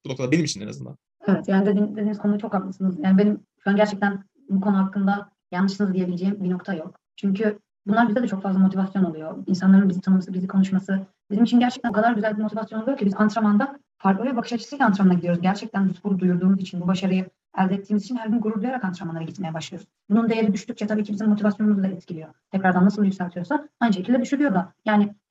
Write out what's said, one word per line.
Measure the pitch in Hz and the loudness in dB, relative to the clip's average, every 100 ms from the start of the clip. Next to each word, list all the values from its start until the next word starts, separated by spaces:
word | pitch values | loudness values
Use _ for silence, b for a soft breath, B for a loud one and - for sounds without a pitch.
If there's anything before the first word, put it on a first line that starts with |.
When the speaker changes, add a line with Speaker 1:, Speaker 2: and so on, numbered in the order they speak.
| - | -10
Speaker 1:
bu | |
noktada | 131 127 | -6 0
benim | 160 147 | 0 0
için | 95 | -4
en | 107 | -10
azından. | 139 123 - _ _ 381 | -12 -14 -18 _ _ 0
Speaker 2:
Evet, | 175 - | 0 2
yani | 196 202 | 0 2
dediğin-, | 202 208 | 2 0
dediğiniz | 214 208 202 | -2 -4 -2
konuda | 208 208 | -2 -2
çok | 220 | -2
haklısınız. | 190 190 - 190 175 | -6 -6 -4 -4 -2
Yani | 190 190 | 2 4
benim | 208 208 _ _ | 4 0 _ _
şu | 196 | -2
an | 202 | 2
gerçekten | 208 202 202 196 - _ - | 2 0 -4 -4 -10 _ -4
bu | 196 | -2
konu | 202 190 | 2 2
hakkında | 190 202 196 202 - _ - | 0 0 0 -2 -4 _ -10
yanlışsınız | 180 196 - 202 | -2 -2 0 -2
diyebileceğim | 185 180 175 190 202 | -2 -2 -2 -4 -2
bir | 180 | -4
nokta | 180 - | -4 -6
yok. | 175 - - _ _ | -10 -10 -18 _ _
Çünkü | 196 196 214 208 _ _ 202 | -2 0 -2 -4 _ _ -2
bunlar | 220 240 | 2 4
bize | 208 | 2
de | 226 | -2
çok | 190 | -4
fazla | 196 190 | -2 2
motivasyon | 185 190 190 196 | 2 2 -2 0
oluyor. | 175 156 156 - - | -2 -2 -10 -10 -4
İnsanların | 180 190 196 190 | 0 6 6 6
bizi | 175 | 0
tanıması, | - 185 185 | 2 0 0
bizi | 185 185 | -6 -2
konuşması | 190 190 190 - 190 - _ - | 0 2 0 -2 -6 -6 _ -4
bizim | 208 | 2
için | 233 240 | 4 4
gerçekten | 247 - 240 | 2 0 -4
o | |
kadar | 202 226 | 2 2
güzel | 214 214 214 | 2 0 -2
bir | |
motivasyon | 214 220 208 220 | -4 -4 -8 -6
oluyor | 226 277 | -4 -2
ki | 202 | 0
biz | 190 | 2
antrenmanda | 214 226 214 208 277 - _ _ | 0 2 2 2 0 -6 _ _
farklı | 190 196 247 | 0 0 0
bir | 233 | -4
bakış | - | -4
açısıyla | 233 - 285 240 | -6 -6 0 2
antrenmana | 196 190 | 4 4
gidiyoruz. | 180 175 170 | 4 2 0
Gerçekten | 180 208 233 196 190 | 0 -2 -4 -2 -2
bu | |
sporu | 175 208 190 | -2 -4 0
duyurduğumuz | 180 175 185 196 | 0 2 2 2
için, | - 175 | 0 -4
bu | 175 | -2
başarıyı | 185 190 185 185 _ _ - | 0 0 -2 -4 _ _ 0
elde | 190 196 | 0 0
ettiğimiz | - 208 | -2 -4
için | - 240 | -2 -6
her | 220 | -2
gün | 233 | -2
gurur | 214 214 | 0 -4
duyarak | 247 254 | -4 -4
antrenmanlara | 185 175 180 165 | -6 -6 -8 -8
gitmeye | 160 180 170 | -8 -8 -8
başlıyoruz. | 160 - 170 - _ - | -8 -10 -14 -18 _ -2
Bunun | 214 226 | 0 2
değeri | 226 214 | 0 0
düştükçe | 196 - - 214 | -2 -4 -8 -4
tabii | 214 | -2
ki | 208 | -4
bizim | 208 214 | -2 0
motivasyonumuzu | 208 208 202 214 202 | 2 0 0 2 2
da | 190 | 0
etkiliyor. | 170 - 165 156 - _ | -4 -10 -12 -14 -20 _
Tekrardan | 190 190 180 196 | -2 2 4 4
nasıl | 208 196 | 4 0
yükseltiyorsa | 190 175 180 175 285 - - | 0 -6 -6 -4 -4 -4 -2
aynı | 233 | 0
şekilde | 185 185 247 | 0 0 0
düşürüyor | 240 277 285 | 0 0 0
da. | 185 185 _ 220 | 0 -2 _ 0
Yani | 214 202 - _ | 2 2 -2 _